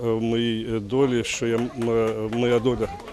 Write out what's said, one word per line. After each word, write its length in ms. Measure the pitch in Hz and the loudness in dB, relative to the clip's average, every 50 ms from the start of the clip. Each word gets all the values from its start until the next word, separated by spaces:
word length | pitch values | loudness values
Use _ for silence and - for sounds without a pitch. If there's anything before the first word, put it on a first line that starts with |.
| 120 | 2
в 200 | 117 113 113 113 | 0 0 2 2
моїй, 540 | 113 117 117 117 117 113 110 113 117 113 | 0 2 2 0 0 0 -2 -2 -4 -4
е, 40 | 110 | -4
долі, 440 | 101 101 120 131 139 131 123 117 113 | -4 -2 0 2 2 2 2 0 0
що 220 | - - - 120 | -2 -4 -2 0
я, 100 | 117 117 | 0 0
м-, 120 | 113 120 120 - 123 117 117 | 0 0 -2 -4 -4 -2 0
е, 240 | 113 113 113 110 110 110 107 110 113 | 2 2 2 0 0 -2 -4 -4 0
моя 260 | 120 120 120 120 120 | 0 2 4 4 4
доля 300 | 110 127 120 110 110 92 - - - - | 4 2 0 0 -2 -4 -4 -8 -12 -14